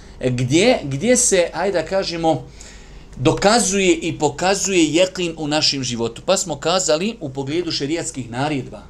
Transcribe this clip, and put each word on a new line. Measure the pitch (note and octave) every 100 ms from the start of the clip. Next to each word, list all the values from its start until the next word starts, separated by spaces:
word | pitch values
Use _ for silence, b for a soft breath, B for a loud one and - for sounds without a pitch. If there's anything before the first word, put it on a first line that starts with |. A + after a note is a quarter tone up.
| B B
e, | B2+
gdje, | B2 B2+ D#3+ A#3 B3
gdje | C#3+ C#3 A3 B3+
se, | - F#3 E3+
ajde | D#3 G3 F3
da | D3+
kažemo, | F#3+ E3+ E3+ E3 C3+ - B B B B B B -
dokazuje | C#3 - G3 A#3 F#3 G3 F#3
i | E3 E3 C3+
pokazuje | D3 C3 F3+ F#3+ G3 F#3 D#3
jeqin | D#3+ F#3 F#3 E3+ D3+
u | D3
našem | D3+ D3 C#3
životu. | B2 A#2 A#2 - -
Pa | F#3
smo | E3 C3+
kazali | D#3+ F#3 F3+ D#3 F3 D#3
u | D3
pogledu | C3+ C3+ E3 E3
šerijatskih | - C#3 E3 - C3+ A2
naredba | A#2+ D3 C#3 G2 G#2